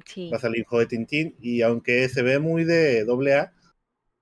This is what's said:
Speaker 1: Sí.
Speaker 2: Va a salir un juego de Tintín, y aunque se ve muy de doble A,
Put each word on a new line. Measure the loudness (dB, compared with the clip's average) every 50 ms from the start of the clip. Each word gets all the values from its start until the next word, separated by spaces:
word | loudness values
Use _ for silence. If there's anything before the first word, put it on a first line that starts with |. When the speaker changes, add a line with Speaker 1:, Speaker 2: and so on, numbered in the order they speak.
| -20
Speaker 1:
Sí. | -18 -14 -14 -10 -8
Speaker 2:
Va | -6
a | -4
salir | -4 -4 -4 -4
un | -6
juego | -2 0 0
de | 0
Tintín, | 0 -2 -8 -6 -4 -4 -4 -4 -4 -8 -10
y | -8 -4 -2 2
aunque | 2 2 0 0 -2 0 0 2 0 0
se | 0 0 0
ve | 2 0 0
muy | 0 0 0 0 0
de | 2 2 4 4 4 2 2 2
doble | 0 -2 0 2 2 2
A, | 2 0 -2 _ _ _ _ _ _ _ _ _ _ _ _ _ _